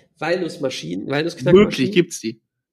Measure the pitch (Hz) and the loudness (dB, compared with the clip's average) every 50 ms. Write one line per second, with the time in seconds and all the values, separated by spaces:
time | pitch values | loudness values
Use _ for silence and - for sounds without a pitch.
0 | _ _ _ _ 151 160 175 190 170 156 - - 147 131 127 - 156 156 180 92 | _ _ _ _ -4 -2 -2 -2 -2 -6 -6 -6 -6 -6 -6 -8 -10 -10 -10 -8
1 | - - 135 143 160 170 170 - 127 175 180 196 208 - - 147 131 120 - 180 | -6 -4 -4 -4 -4 -4 -6 -2 4 6 6 6 6 4 2 0 -2 0 2 0
2 | - - - - - 110 117 - _ _ _ _ _ _ | 0 0 -4 -10 -10 -10 -10 -10 _ _ _ _ _ _